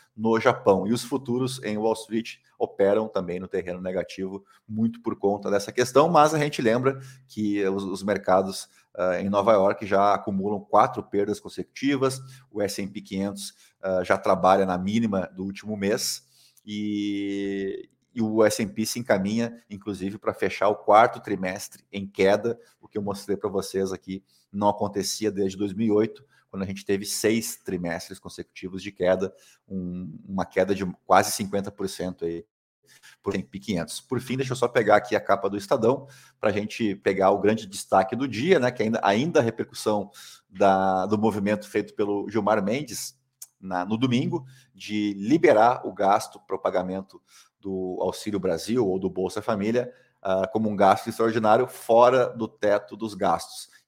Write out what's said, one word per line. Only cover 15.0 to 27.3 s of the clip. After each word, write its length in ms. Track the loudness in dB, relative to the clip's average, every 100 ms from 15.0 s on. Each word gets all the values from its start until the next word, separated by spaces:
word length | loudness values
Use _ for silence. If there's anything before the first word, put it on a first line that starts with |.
| 0 -2 -4
do 100 | -8
último 320 | -10 -10 -10 -4
mês 480 | -2 0 -4 -8 _ _ _ _
e, 1200 | -12 -8 -4 -4 -4 -4 -6 -4 -4 -4 -6 -8 -14 _ _
e 60 | -4
o 240 | 0 4
S 180 | 4 4
and 60 | -4
P 160 | -4
se 140 | -6 -4
encaminha, 600 | 0 0 0 -2 -4 -8 -18
inclusive, 500 | -14 -10 -8 -8 -6
pra 160 | -6
fechar 340 | -2 -4 0 0
o 80 | 0
quarto 440 | 6 6 6 2
trimestre 640 | -8 -6 -4 -6 -12 -18 _
em 160 | -12 -6
queda, 540 | 2 4 4 0 -6 _ _
o 60 | -12
que 120 | -8
eu 40 |
mostrei 340 | -6 -8 -6 -4
pra 120 | -4
vocês 440 | -4 -4 -4 -4
aqui 300 | -6 -10 -12 _ _ _
não 160 | -2 0
acontecia 640 | 0 -2 -2 -4 -2 -4
desde 240 | -2 -2 -2
dois 160 | -6
mil 140 | -2 2
e 40 |
oito, 320 | 2 2 -4 _ _ _
quando 140 | -10
a 40 | -8
gente 180 | -8
teve 220 | -4 -4 -4
seis 500 | -2 0